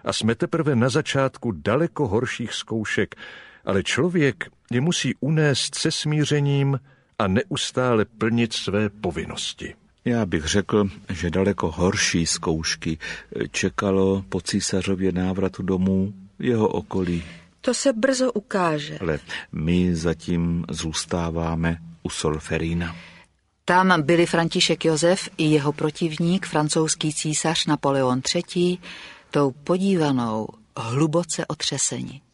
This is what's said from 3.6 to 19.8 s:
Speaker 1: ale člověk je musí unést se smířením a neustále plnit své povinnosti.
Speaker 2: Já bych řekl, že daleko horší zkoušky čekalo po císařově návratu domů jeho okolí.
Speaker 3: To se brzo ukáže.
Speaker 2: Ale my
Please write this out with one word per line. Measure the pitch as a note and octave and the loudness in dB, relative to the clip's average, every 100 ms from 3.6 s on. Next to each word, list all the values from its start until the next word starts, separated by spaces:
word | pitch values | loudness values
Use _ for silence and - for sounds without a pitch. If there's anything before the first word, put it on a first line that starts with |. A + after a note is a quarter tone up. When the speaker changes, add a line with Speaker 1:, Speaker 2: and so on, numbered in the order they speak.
| - | -2
Speaker 1:
ale | G2 | 0
člověk | - - F3 F3 C#3 G#2 - _ - | 0 0 0 2 2 0 -8 _ -4
je | A#2+ | 0
musí | D#3+ - C3 - | 0 0 -2 -2
unést | C#3 D#3 D3+ B2+ - - | 0 2 4 2 -2 -2
se | D#3+ | -2
smířením | - D3+ D3+ C#3+ D3 C#3+ C#3 C#3 C3+ - _ _ - | 0 0 0 2 2 2 2 2 0 -6 _ _ -2
a | G2+ | 2
neustále | F#2 - - - - B2+ A2+ G2+ | 2 0 -4 -4 0 2 2 2
plnit | - A2+ A#2 A#2 | 0 0 2 0
své | - - G2+ G#2 | -2 -2 0 0
povinnosti. | - F3+ E3 - - - - - - _ _ B2 | -2 -4 -4 -6 -8 -8 -10 -14 -16 _ _ -2
Speaker 2:
Já | A#2 G2 | 0 0
bych | E2+ D#2 | 0 0
řekl, | G#2 F2+ G#2+ G2 - - | 0 2 2 2 -2 -10
že | E2+ E2+ | -4 -2
daleko | F2+ F#2+ F#2+ F2 | 2 2 0 -2
horší | D#2 F2+ G2+ - F2 E2 | 0 2 2 0 0 0
zkoušky | - F2+ D#2+ D#2+ - E2+ D#2+ - - - - - | -2 -2 -2 -2 -4 -4 -6 -8 -14 -10 -8 -6
čekalo | - F#2+ - G2+ F#2+ F#2+ F#2+ F#2+ | -2 -4 0 0 2 4 2 -2
po | F#2 | -6
císařově | - G2+ - F#2+ F2+ F#2 F#2+ | -2 -2 0 -2 -2 0 0
návratu | F2+ F#2 F#2+ F#2+ F#2+ | 0 0 0 -2 -2
domů | F#2 F#2 F#2+ F#2+ G2 G2 - - | -2 2 2 2 0 -4 -16 -4
jeho | B2+ A#2 G#2+ | 0 2 2
okolí. | G#2+ - G2 F2+ E2+ D#2+ - - _ | 0 -4 -2 -2 -2 -6 -16 -20 _
Speaker 3:
To | - | -2
se | A#3 C#4 | 2 2
brzo | A3 C4+ B3+ B3+ | 2 2 2 0
ukáže. | G#3+ - G3+ E3+ D3+ D3+ D#3 | -2 -2 0 0 0 -4 -4
Speaker 2:
Ale | F2 D2 - - - | -2 -2 -4 -12 -8
my | E2 D#2 F2+ | -2 2 4